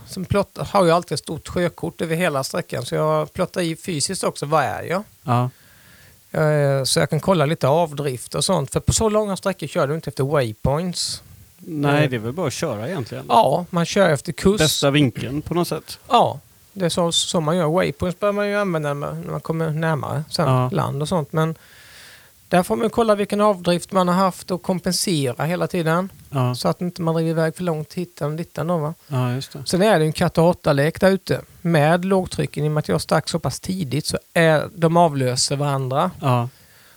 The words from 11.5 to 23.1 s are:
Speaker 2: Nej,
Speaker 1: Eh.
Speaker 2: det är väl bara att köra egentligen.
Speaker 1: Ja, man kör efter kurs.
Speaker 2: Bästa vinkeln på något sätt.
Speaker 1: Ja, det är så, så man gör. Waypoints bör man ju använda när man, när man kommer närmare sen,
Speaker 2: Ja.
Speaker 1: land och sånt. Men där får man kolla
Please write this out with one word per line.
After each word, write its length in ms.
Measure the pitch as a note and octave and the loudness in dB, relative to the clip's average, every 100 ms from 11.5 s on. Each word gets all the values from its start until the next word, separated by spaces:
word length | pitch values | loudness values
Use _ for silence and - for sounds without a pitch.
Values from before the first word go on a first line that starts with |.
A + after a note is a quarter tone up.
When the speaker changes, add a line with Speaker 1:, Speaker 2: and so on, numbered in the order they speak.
| - | -20
Speaker 2:
Nej, 460 | - D#3 C#3+ C#3+ | -10 -2 2 4
Speaker 1:
Eh. 60 | D3 | 2
Speaker 2:
det 60 | B2 | 0
är 40 | |
väl 120 | A2 | -4
bara 140 | D3 D#3+ | -4 -4
att 60 | |
köra 360 | - E3 G#2+ A#2+ | -2 -4 -4 -6
egentligen. 360 | F#3 A2+ B2 C#3+ | -6 -6 -8 0
Speaker 1:
Ja, 360 | A#3 E3+ D#3+ F3 | 4 4 2 -2
man 160 | F3 E3 | -2 0
kör 240 | - F#3 | 2 2
efter 220 | D3 - | 2 -2
kurs. 260 | - F#3+ G3+ | 0 2 4
Speaker 2:
Bästa 300 | D#3 - C#3+ | 2 2 2
vinkeln 520 | C#3 C#3 - A2+ C#3+ | 4 2 0 -6 -6
på 120 | - | -2
något 140 | D#3+ E3+ | -2 -2
sätt. 300 | D#3+ - - - | -4 -8 -16 0
Speaker 1:
Ja, 320 | A#3+ D3 C3 - _ _ | 2 4 0 -12 _ _
det 120 | G3 | -4
är 40 | E3+ | -2
så, 240 | - E3+ | 0 0
så 280 | D#3+ - F3+ | 0 -2 0
man 160 | D3+ F3+ | 0 0
gör. 100 | D#3 | 2
Waypoints 520 | F3 E3+ - F3+ E3+ | 2 0 -2 -4 -2
bör 120 | G#3 | -2
man 160 | G3+ G3+ | 0 -2
ju 60 | G3+ | -2
använda 320 | G3+ E3 D3 | -2 -2 -2
när 60 | |
man, 260 | C#3+ D3 D#3 | -4 -6 -8
när 100 | E3+ | -8
man 100 | D#3 | -8
kommer 300 | - E3 E3 | -4 -4 -2
närmare 540 | D#3 E3 D3+ - C3+ D#3 | -2 -2 -2 -2 -6 -4
sen, 180 | - D3 | -2 2
Speaker 2:
Ja. 220 | B2+ B2+ | 2 2
Speaker 1:
land 300 | D3+ A#2+ C3+ | -2 -2 -4
och 60 | D3+ | -4
sånt. 240 | F#3 C#3+ | -4 -2
Men 220 | D#3+ D#3+ D#3+ - - - - - - - _ - | -2 -2 -4 -14 -20 -20 -20 -20 -20 -20 _ 0
där 140 | F3 | 0
får 140 | F3+ A3 | 2 0
man 140 | A3+ | 0
kolla 240 | - A3+ | 2 2